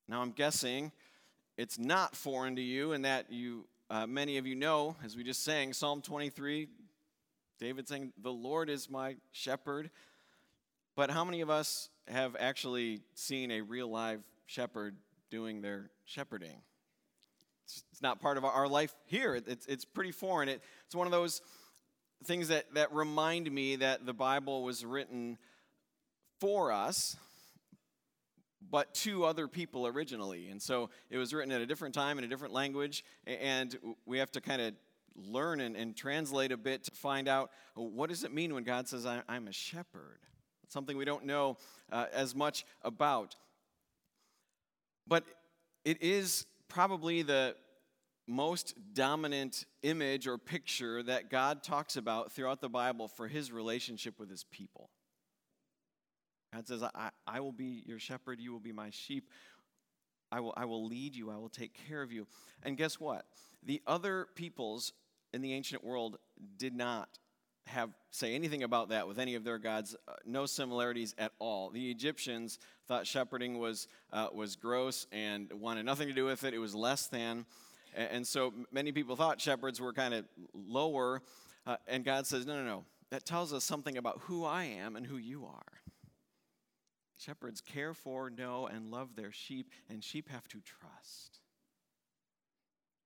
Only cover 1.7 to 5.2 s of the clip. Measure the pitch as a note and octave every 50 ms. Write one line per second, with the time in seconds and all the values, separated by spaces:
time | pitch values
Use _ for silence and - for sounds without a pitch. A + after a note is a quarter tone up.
1.7 | - A#2 A#2 C3+ F3 F#3+ F3+ - - - - C#3+ C3 B2+ C3 C3 B2+ B2+ B2+ B2
2.7 | B2+ C3+ C#3+ D#3+ D#3 C#3 C3+ C3+ C3 B2+ - - A#2+ A#2+ B2 B2 A#2+ A2+ - -
3.7 | _ _ _ - A2 A2 A2 A2+ C3 C#3 C#3+ C#3+ C#3 C3+ C3 C3 C3 C3 C#3+ D#3+
4.7 | D#3 D3+ D3 D#3 E3 - C3+ G#2+ A2 A#2+